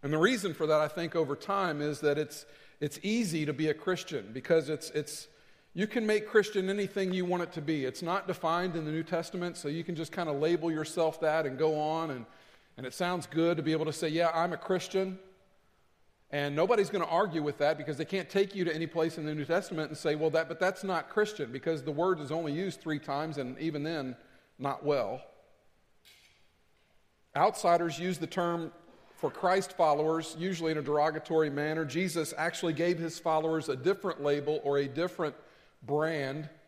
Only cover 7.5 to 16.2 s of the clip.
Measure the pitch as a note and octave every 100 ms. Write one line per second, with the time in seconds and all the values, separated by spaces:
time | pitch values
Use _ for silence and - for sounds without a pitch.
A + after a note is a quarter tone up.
7.5 | E3 D#3 D#3 C3 - E3+ F#3 F#3+ F3 E3
8.5 | E3+ F#3 E3+ D3+ D#3 E3 E3+ E3+ F#3 F3
9.5 | E3 D3 D#3 E3 E3 D#3+ - E3+ C#3+ D#3
10.5 | E3+ E3 D#3 D#3 - D#3+ D#3 D#3+ D#3 D3+
11.5 | C3 D#3 D3+ D3+ D#3+ D#3+ C3 A2+ - -
12.5 | - _ - B2+ - F3 F3+ - E3 E3
13.5 | E3 D3+ D#3+ D#3 D3 E3 D#3 E3+ E3 F3
14.5 | - - F#3 - F#3+ F#3+ F#3 - - _
15.5 | _ _ _ _ _ _ _